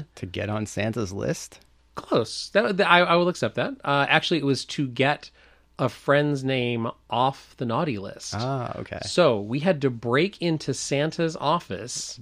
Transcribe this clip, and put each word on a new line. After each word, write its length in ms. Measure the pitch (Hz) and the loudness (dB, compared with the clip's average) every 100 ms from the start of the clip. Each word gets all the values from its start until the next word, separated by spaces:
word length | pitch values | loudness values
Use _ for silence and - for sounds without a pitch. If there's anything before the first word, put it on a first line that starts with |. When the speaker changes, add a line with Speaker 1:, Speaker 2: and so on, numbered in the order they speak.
| 151 - | -6 -10
Speaker 1:
To 100 | 95 | -8
get 240 | 92 98 | -4 -2
on 160 | 107 107 | -2 -2
Santa's 480 | - 104 113 101 | -2 -2 0 -4
list? 460 | 98 107 160 - - _ _ _ | -2 -2 -2 -6 -18 _ _ _
Speaker 2:
Close. 560 | - - 214 110 - - | -16 -2 0 0 -6 -2
That, 280 | 196 233 185 | 0 2 2
that, 120 | 180 | 6
I, 120 | 175 | 6
I 140 | 175 170 | 8 4
will 120 | 175 | 4
accept 240 | 175 113 - | 0 -2 -2
that. 200 | 165 277 | -4 -4
Uh, 240 | - 143 143 | 0 2 4
actually, 300 | 156 - 165 | 2 2 0
it 60 | 139 | 2
was 200 | 131 - | 0 -2
to 220 | - 139 | -4 -4
get 420 | 120 131 147 - _ _ _ _ - | 2 2 2 -6 _ _ _ _ -4
a 100 | 127 | -4
friend's 540 | - - 143 147 143 | -2 2 4 4 0
name 460 | 131 131 120 117 117 - - | 0 0 0 -2 -4 -8 -4
off 460 | 113 131 135 - - | 0 2 0 -10 -8
the 80 | 120 | -2
naughty 340 | 117 165 104 | -2 -2 -4
list. 340 | 98 - - 104 | -8 -12 -8 -6
Speaker 1:
Ah, 400 | 123 135 120 - | -4 -4 -4 -8
okay. 180 | - - 98 | -8 -8 -2
Speaker 2:
So 360 | - 165 110 | 4 4 4
we 180 | 101 131 | 0 -2
had 220 | 165 165 | 0 2
to 100 | 135 | 0
break 500 | 117 117 127 190 - | -2 0 2 2 -2
into 320 | 170 156 - | -2 -2 -4
Santa's 600 | 131 - 139 151 156 165 160 | -6 -2 -2 -2 -2 -4 -2
office. 840 | 139 170 - 92 113 - - - | 0 0 -2 -8 -8 -10 -10 -12